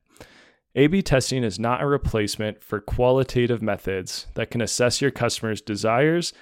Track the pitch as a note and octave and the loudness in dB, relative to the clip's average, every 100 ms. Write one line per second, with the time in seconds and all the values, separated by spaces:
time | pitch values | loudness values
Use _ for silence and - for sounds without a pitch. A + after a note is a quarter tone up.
0 | _ - - - - _ _ B2 D3 F#3+ | _ -20 -20 -20 -20 _ _ 4 4 4
1 | - C3 - C3 A#2 G2 A#2 B2 C#3+ C#3 | 2 2 2 -2 -2 -2 -2 0 0 0
2 | - A2+ G#2 - G#2+ - - G#2 - - | 0 0 -2 -2 -6 -6 -8 -8 -4 0
3 | B2 C3 C3 B2+ A#2+ A#2 G#2+ G2 - F#2+ | 4 4 2 0 0 0 -2 -4 -4 -6
4 | F#2+ - - - A#2 A#2+ A2 - B2 - | -6 -10 -10 -8 -6 -4 -2 0 0 2
5 | C#3+ - A#2+ - A2+ G2+ - G#2 A2 A#2+ | 0 0 -2 -2 -4 -4 -6 -2 2 2
6 | D3+ E3+ D#3+ - | 4 2 -2 -8